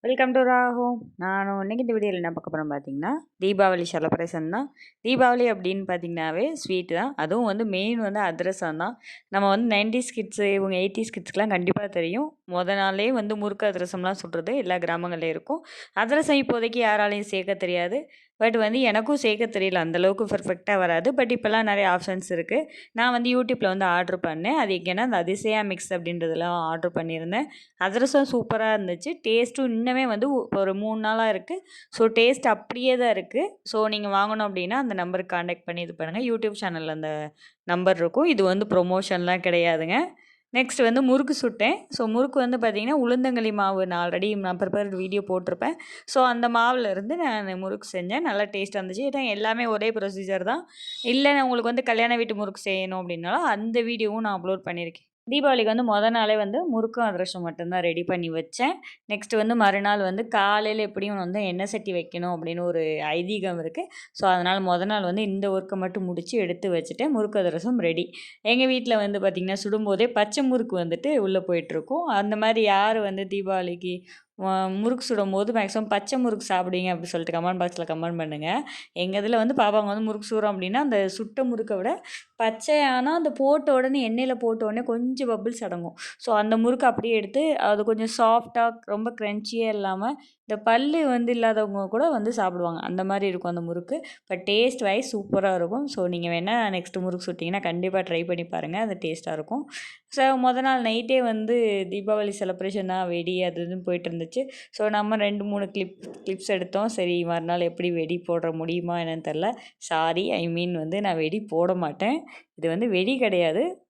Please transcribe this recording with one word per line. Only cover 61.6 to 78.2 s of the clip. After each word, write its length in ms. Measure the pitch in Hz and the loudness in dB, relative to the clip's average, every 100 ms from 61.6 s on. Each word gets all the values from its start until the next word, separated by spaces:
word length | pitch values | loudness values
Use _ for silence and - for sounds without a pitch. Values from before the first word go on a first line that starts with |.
| 202 | -4
சட்டி 260 | 214 208 | -4 -2
வைக்கணும் 400 | 175 170 175 175 | -4 -4 -6 -4
அப்படின்னு 280 | 175 160 170 | -4 -4 -4
ஒரு 220 | 175 165 160 156 151 | -2 0 0 -2 -2
ஐதீகம் 500 | 160 180 214 185 170 | -2 -2 -2 -2 -4
இருக்கு. 240 | 160 165 359 - - | -6 -6 -10 -12 -20
So, 120 | - 190 | 0 2
அதனால 300 | 180 175 196 | 4 4 2
மொத 260 | 185 175 196 | 2 2 2
நாள் 160 | 214 | 0
வந்து 200 | 180 190 | 0 0
இந்த 260 | 214 196 202 | -2 -2 0
ஒர்க்கை 260 | 190 190 190 | -2 -2 -4
மட்டும் 280 | 185 185 | -4 -4
முடிச்சு 340 | 185 175 175 240 | -4 -6 -2 -2
எடுத்து 320 | 180 170 196 | 0 -2 0
வச்சுட்டேன். 420 | 170 160 - 294 | -2 -2 -4 0
முறுக்கு 280 | 254 208 208 | 2 2 2
அதிரசம் 400 | 180 160 196 247 | 0 0 -2 0
ரெடி. 260 | 170 165 170 - - - | 2 0 -4 -10 -20 -6
எங்க 240 | 208 240 262 | 2 4 4
வீட்ல 300 | 254 240 220 | 2 2 0
வந்து 240 | 202 202 | 2 0
பார்த்தீங்கன்னா, 380 | 190 185 185 196 | 0 0 -4 -4
சுடும்போதே 460 | 202 214 208 190 240 | -2 -2 0 2 2
பச்சை 320 | 233 208 214 | 2 0 2
முறுக்கு 340 | 269 254 233 185 | 2 2 0 -2
வந்துட்டு 380 | 170 170 277 294 | -2 -2 2 2
உள்ள 240 | 196 190 | 2 -2
போயிட்டுருக்கும். 640 | 180 170 170 160 - 311 339 | 0 -2 0 -6 -2 -2 0
அந்த 260 | 208 208 214 | 0 0 2
மாதிரி 260 | 220 226 214 | 2 4 4
யாரு 360 | 196 214 220 | 4 4 2
வந்து 240 | 202 190 190 | 0 -4 -4
தீபாவளிக்கு, 640 | 196 190 185 180 175 180 180 180 - _ - | -4 -2 -2 -2 -6 -8 -8 -12 -20 _ -6
ஆ, 100 | 190 190 190 | -2 0 0
முறுக்கு 360 | 190 226 254 | 0 0 -2
சுடும்போது 460 | - 220 196 190 202 | -2 0 2 0 0
மேக்ஸிமம் 360 | 226 196 220 214 | 0 0 -2 0
பச்சை 280 | 202 202 262 | -2 0 0
முறுக்கு 280 | 247 214 - | 0 0 0
சாப்பிடுவீங்க 420 | 185 180 185 185 | 0 2 0 0
அப்படி 200 | 175 170 | -2 -4
சொல்லிட்டு 260 | 170 165 | -4 -2
கமெண்ட் 260 | 170 175 185 | 0 0 0
பாக்ஸ்ல 240 | 180 180 | -2 -2
கமெண்ட் 320 | 165 160 170 | -6 -4 -4
பண்ணுங்க. 320 | 170 | -4